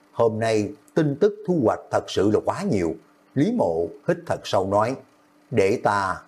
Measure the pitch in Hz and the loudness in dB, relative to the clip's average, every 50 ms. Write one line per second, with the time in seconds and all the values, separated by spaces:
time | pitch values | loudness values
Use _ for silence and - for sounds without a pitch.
0 | _ _ _ - 117 113 110 107 113 113 113 107 104 95 - - _ _ _ 175 | _ _ _ 2 2 2 2 0 -2 0 2 0 0 -2 -6 -12 _ _ _ 0
1 | 160 147 139 135 208 208 208 - - - 180 160 120 104 92 - - - - 104 | 0 0 0 0 0 0 0 -2 -4 -2 0 2 2 2 2 0 -4 -2 -2 -2
2 | - - - 104 92 104 107 - - - 104 - - 202 117 98 87 80 - - | -2 -2 -2 0 2 2 2 2 0 -2 -4 -4 -4 -2 -2 0 0 -2 -4 -6
3 | - _ _ _ _ _ _ 131 147 208 247 226 104 90 82 82 85 85 - - | -14 _ _ _ _ _ _ -2 0 0 0 0 0 0 0 -2 -4 -4 -6 -8
4 | - - 175 175 - - - - - - - 101 95 98 98 104 110 117 135 135 | -4 -4 -4 -4 -4 -8 -8 -8 -6 -2 0 0 0 2 2 2 2 0 -4 -8
5 | - _ _ _ _ _ _ _ _ _ 131 110 95 98 113 123 - 117 104 101 | -12 _ _ _ _ _ _ _ _ _ 0 2 2 2 2 2 0 0 0 2
6 | 98 92 92 92 - | 0 -2 -4 -6 -10